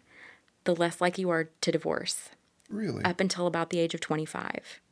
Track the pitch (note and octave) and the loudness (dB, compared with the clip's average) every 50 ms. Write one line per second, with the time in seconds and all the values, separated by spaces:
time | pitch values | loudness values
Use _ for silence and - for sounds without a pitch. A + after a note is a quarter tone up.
0 | - _ - - - - - - _ _ _ _ _ - F3 E3+ E3+ E3+ E3+ - | -10 _ -20 -20 -20 -20 -20 -20 _ _ _ _ _ 0 2 4 2 2 2 2
1 | F3+ F3+ F3 F#3+ F#3 F3+ E3+ D#3+ D#3+ D#3+ - _ - E3+ E3 D#3 - D#3+ - - | 2 2 2 2 2 2 2 2 0 -2 -4 _ 0 2 2 2 2 0 -2 0
2 | - - - - - - - - _ _ _ - - - G#3+ G#3 A3 E3+ A#2+ G2+ | -2 -4 -6 -6 -8 -12 -16 -20 _ _ _ -20 -14 -10 -6 -4 -2 -2 0 0
3 | - F3+ F3 - F#3+ F#3 F#3 F3+ F3+ F3 E3 E3+ E3 - - E3+ E3 E3 - D#3+ | 0 0 2 2 0 0 0 0 0 0 0 0 0 0 0 2 0 0 0 -4
4 | - - D#3 D#3 D#3 - - - - - - - - - - - _ _ | -4 -2 -2 -2 -2 -4 -6 -6 -6 -6 -8 -8 -10 -12 -16 -20 _ _